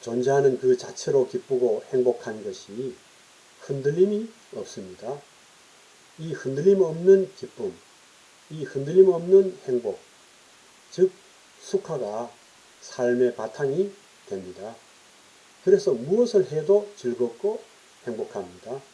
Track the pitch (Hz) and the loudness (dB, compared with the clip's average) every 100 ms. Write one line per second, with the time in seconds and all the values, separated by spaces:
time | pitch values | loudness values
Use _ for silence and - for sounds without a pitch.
0 | - 120 127 139 139 127 127 123 - - | -4 -2 2 4 2 2 2 0 -2 -10
1 | - 139 123 123 - 127 123 107 - 131 | -2 0 0 -4 -4 0 0 -2 -2 0
2 | 123 117 - 107 104 92 - 104 131 123 | 0 -2 -6 -10 -12 -12 -14 -12 -12 -12
3 | _ _ _ _ _ _ - 139 135 160 | _ _ _ _ _ _ -10 -4 -2 2
4 | 196 208 226 - _ - 98 - 92 92 | 2 2 -6 -14 _ -14 -14 -14 -16 -14
5 | 110 143 - _ _ _ _ _ _ _ | -12 -12 -14 _ _ _ _ _ _ _
6 | _ - 160 143 131 135 175 196 170 160 | _ -14 -12 -10 -8 0 2 4 2 2
7 | 180 196 185 - - - 214 - _ _ | 6 6 4 -8 -18 -10 -10 -10 _ _
8 | _ _ _ _ _ 156 139 135 139 180 | _ _ _ _ _ -12 -8 -8 0 6
9 | 190 170 170 190 190 180 - 123 113 92 | 6 6 4 4 4 -4 -4 -4 -4 -8
10 | - _ _ _ _ _ _ _ _ - | -14 _ _ _ _ _ _ _ _ 0
11 | 185 - - _ _ _ - 190 180 156 | 0 0 -20 _ _ _ -6 -6 -4 -8
12 | 107 107 120 - _ _ _ _ - - | -6 -8 -10 -14 _ _ _ _ -20 -4
13 | 123 123 123 - 110 - 143 147 202 - | 0 2 2 0 -10 -4 -4 -2 -4 -6
14 | _ _ - 95 92 92 104 120 _ _ | _ _ -12 -12 -12 -14 -16 -16 _ _
15 | _ _ _ _ _ _ - 190 - 123 | _ _ _ _ _ _ 4 4 4 -2
16 | 127 208 240 208 - 151 156 202 202 - | 0 2 4 2 0 -4 2 2 2 -8
17 | 123 117 120 - - 220 - _ _ _ | -8 -4 -4 -2 -6 -6 -12 _ _ _
18 | - 110 104 104 90 90 107 135 - | -12 -10 -8 -10 -12 -16 -14 -14 -14